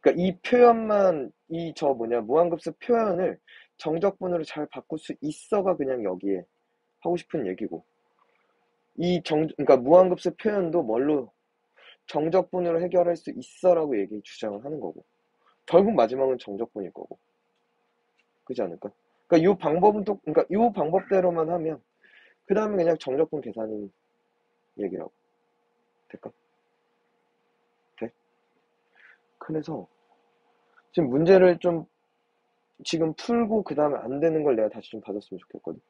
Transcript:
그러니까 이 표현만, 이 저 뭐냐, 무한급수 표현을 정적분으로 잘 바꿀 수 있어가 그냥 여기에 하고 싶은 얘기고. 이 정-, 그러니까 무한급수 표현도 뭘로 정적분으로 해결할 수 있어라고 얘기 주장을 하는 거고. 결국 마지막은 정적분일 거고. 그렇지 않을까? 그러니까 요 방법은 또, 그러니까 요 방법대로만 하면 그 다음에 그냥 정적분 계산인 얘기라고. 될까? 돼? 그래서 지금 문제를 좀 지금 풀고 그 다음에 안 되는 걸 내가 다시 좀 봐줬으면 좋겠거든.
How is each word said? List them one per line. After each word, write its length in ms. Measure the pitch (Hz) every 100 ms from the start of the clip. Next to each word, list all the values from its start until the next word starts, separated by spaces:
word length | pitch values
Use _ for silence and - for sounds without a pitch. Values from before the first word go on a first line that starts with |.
그러니까 220 | - 160
이 140 | 185 180
표현만, 920 | - 247 240 233 220 208 190 160 127 _ _
이 240 | 165 170
저 200 | - 147
뭐냐, 260 | 123 113 120
무한급수 500 | 107 151 175 165 -
표현을 640 | - - 233 214 175 180 98 _ - - _
정적분으로 680 | 160 160 202 185 185 175
잘 220 | 151 - 147
바꿀 320 | - - 160
수 160 | - 151
있어가 560 | 147 151 - 208 190 165
그냥 280 | 135 127
여기에 400 | 104 92 98 95 87 _ _ _ _ _
하고 160 | 165 175
싶은 300 | - 165 98
얘기고. 380 | 92 104 82 _ _ _ _ _ _ _ _ _ _ _ -
이 260 | 175 180
정-, 240 | - 151 156 -
그러니까 200 | 143 135
무한급수 580 | 123 175 185 175 185 -
표현도 460 | 220 208 175 170
뭘로 500 | 123 110 139 151 113 _ _ _ _ _ - _ -
정적분으로 760 | 151 156 185 180 185 175 165
해결할 340 | 175 175 175 170
수 140 | -
있어라고 680 | - - - 185 170 156 113
얘기 220 | 98 107
주장을 400 | - - 110 101
하는 160 | 135 151
거고. 240 | 98 - _ _ _ _ _ _ -
결국 280 | 262 233
마지막은 440 | 190 113 131 135 127
정적분일 540 | - 101 113 107 90
거고. 260 | - - - _ _ _ _ _ _ _ _ _ _ _ _
그렇지 180 | _ 123
않을까? 280 | 95 85 101 _ _ _ _
그러니까 240 | 170 170
요 60 | 190
방법은 480 | 156 160 202 214
또, 140 | 190 202
그러니까 260 | - 156 -
요 200 | 190 240
방법대로만 800 | 202 151 185 - 190 180 170 160
하면 320 | 175 160 147 _ _ _ _ _ _
그 100 | _
다음에 220 | 202 214 208
그냥 200 | 165 160
정적분 420 | - 131 160 151
계산인 520 | 120 110 110 107 101 _ _ _ _ _ _ _ _ -
얘기라고. 320 | 101 92 82 _ _ _ _ _ _ _ _ _ _
될까? 220 | 107 117 _ _ _ _ _ _ _ _ _ _ _ _ _ _ _ _ -
돼? 140 | 113 _ _ _ _ _ _ _ _ _ - _ _ _
그래서 500 | - 156 151 147 90 _ _ _ _ _ _ _ _ _ _
지금 180 | - 147
문제를 480 | 131 165 190 185 170
좀 280 | 175 170 - _ _ _ _ _ _ _ _ _
지금 280 | - 165 160
풀고 500 | 151 - 233 226 220
그 100 | -
다음에 240 | 143 147 135
안 220 | 117 139
되는 240 | 165 156
걸 100 | 147
내가 140 | 113 107
다시 220 | 110 -
좀 100 | 110
봐줬으면 400 | - 101 - 92
좋겠거든. 400 | _ - - 80 _